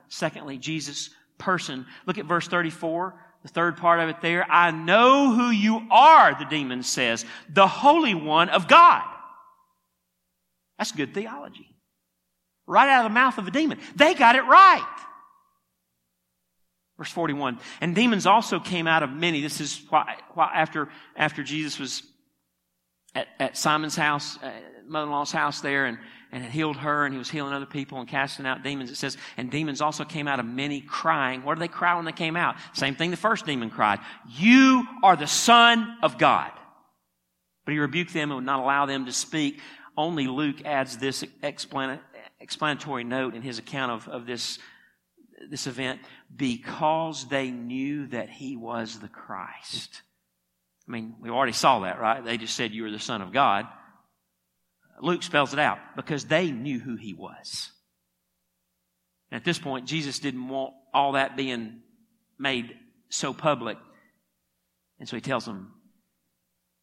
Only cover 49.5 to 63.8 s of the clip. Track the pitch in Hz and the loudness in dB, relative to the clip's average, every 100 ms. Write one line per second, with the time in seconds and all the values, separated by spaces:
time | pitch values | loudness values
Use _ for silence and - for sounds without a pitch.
49.5 | - - - - - - _ _ _ _ | -16 -16 -16 -16 -20 -20 _ _ _ _
50.5 | _ _ _ - 120 110 113 120 120 131 | _ _ _ -16 -14 -14 -16 -6 -2 -2
51.5 | 113 156 120 95 92 110 127 117 117 110 | 2 2 2 0 -4 -2 -2 -4 -8 -6
52.5 | - 120 107 110 107 - 113 92 127 135 | -6 -6 -8 -10 -10 -8 -10 -4 0 2
53.5 | 101 113 - - _ _ _ _ _ _ | 2 -4 -14 -20 _ _ _ _ _ _
54.5 | _ _ _ _ - 156 180 - 147 135 | _ _ _ _ -8 -4 -4 -2 0 0
55.5 | 147 139 98 - - - 147 117 156 180 | 0 -2 -2 -10 -16 -8 -8 -2 -2 0
56.5 | 123 139 127 127 113 110 82 92 - - | -6 -8 -10 -10 -14 -14 -16 -18 -20 -16
57.5 | - - _ _ _ _ _ _ _ _ | -14 -16 _ _ _ _ _ _ _ _
58.5 | _ _ _ _ _ _ _ _ 113 139 | _ _ _ _ _ _ _ _ -8 -6
59.5 | 165 143 131 123 - 139 127 143 127 127 | -6 -6 -10 -8 -8 -6 -8 -8 -10 -8
60.5 | 135 131 - _ 135 139 139 135 127 135 | -8 -8 -12 _ -2 0 0 -2 -4 -8
61.5 | 120 110 117 _ _ _ _ _ - 135 | -8 -10 -16 _ _ _ _ _ -10 -6
62.5 | 127 117 - _ _ _ - 143 117 160 | -6 -8 -16 _ _ _ -10 -8 -4 -2
63.5 | 139 117 151 | -2 -4 -12